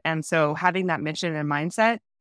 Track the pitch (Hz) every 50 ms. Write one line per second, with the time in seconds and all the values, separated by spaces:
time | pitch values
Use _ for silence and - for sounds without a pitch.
0 | - 160 160 160 151 - 170 160 151 147 151 160 180 180 175 190 185 180 160 -
1 | 151 151 156 - - 170 160 151 147 147 151 143 156 175 - - 220 226 233 214
2 | - _ _ _